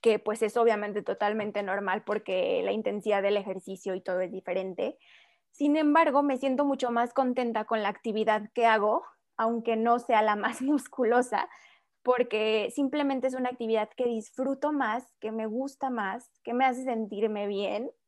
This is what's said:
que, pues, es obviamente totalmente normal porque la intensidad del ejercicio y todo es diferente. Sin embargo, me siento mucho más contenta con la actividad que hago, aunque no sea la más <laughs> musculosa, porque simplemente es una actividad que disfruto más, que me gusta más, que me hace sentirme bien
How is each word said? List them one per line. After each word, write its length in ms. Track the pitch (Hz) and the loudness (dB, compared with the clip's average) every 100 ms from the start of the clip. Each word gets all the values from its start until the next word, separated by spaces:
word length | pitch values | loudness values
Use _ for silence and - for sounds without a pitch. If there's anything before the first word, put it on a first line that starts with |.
que, 180 | 233 208 | 4 2
pues, 240 | - 220 | 0 -2
es 140 | 214 240 | 0 4
obviamente 460 | 233 208 208 208 | 4 2 -2 -6
totalmente 600 | 196 190 208 220 208 202 | -4 -2 0 0 -4 -4
normal 420 | 202 196 202 190 | -2 -2 -2 -4
porque 580 | - 214 214 190 185 180 | -2 -6 -2 -2 0 0
la 80 | 190 | 0
intensidad 500 | 208 208 208 214 202 | -2 -2 -4 0 0
del 140 | 196 208 | 2 0
ejercicio 580 | 202 190 185 190 - | -2 -10 -10 -10 -6
y 60 | 190 | -8
todo 200 | 185 180 | -4 -4
es 120 | 185 | -4
diferente. 680 | 190 - 185 190 175 214 - _ - _ _ _ | -6 -6 -4 -4 -4 -6 -6 _ -20 _ _ _
Sin 260 | _ 294 302 | _ 0 2
embargo, 460 | 302 294 330 277 | 4 4 4 4
me 160 | 285 254 | 2 0
siento 260 | 269 262 | 0 0
mucho 260 | 285 269 254 | 0 0 0
más 220 | 233 240 | 0 0
contenta 520 | 269 254 247 240 226 | 0 0 0 -2 -2
con 180 | 220 226 | -2 -2
la 60 | 202 | -2
actividad 640 | 208 - 214 214 214 208 | -4 -4 -2 2 2 0
que 120 | - 233 | 2 4
hago, 380 | 220 208 233 - _ _ - | 6 4 2 -2 _ _ -2
aunque 400 | 226 233 226 226 | 0 0 0 0
no 220 | 226 240 | 4 2
sea 240 | 240 226 | 4 4
la 140 | 214 208 | 4 2
más 260 | 214 233 | 0 -2
<laughs> 0 | |
musculosa, 880 | 262 294 - - 240 240 247 202 - - - _ _ _ | 0 0 0 -2 2 4 2 -2 -4 -8 -20 _ _ _
porque 680 | - 247 247 220 214 214 208 | 0 2 2 0 0 0 -2
simplemente 520 | - 277 294 285 269 254 | -2 -2 0 -2 0 -2
es 80 | |
una 160 | 254 247 | -2 -4
actividad 400 | 254 226 220 214 - | -4 0 0 0 -2
que 100 | 240 | -2
disfruto 640 | 226 214 - 269 277 294 | -2 -6 -4 -2 0 -2
más, 420 | 294 240 226 254 _ | 0 -2 -2 -6 _
que 120 | 220 | -8
me 140 | 220 220 | -6 -4
gusta 440 | 220 269 - 269 | -4 -6 -6 -6
más, 400 | 240 196 214 - _ | -4 -4 -6 -12 _
que 120 | - | -6
me 100 | 240 | 0
hace 200 | 262 247 | 2 0
sentirme 640 | 262 226 220 202 214 214 202 | -4 -4 -4 -2 -2 -2 -4
bien 440 | 202 202 208 247 - | -2 -4 -4 -8 -12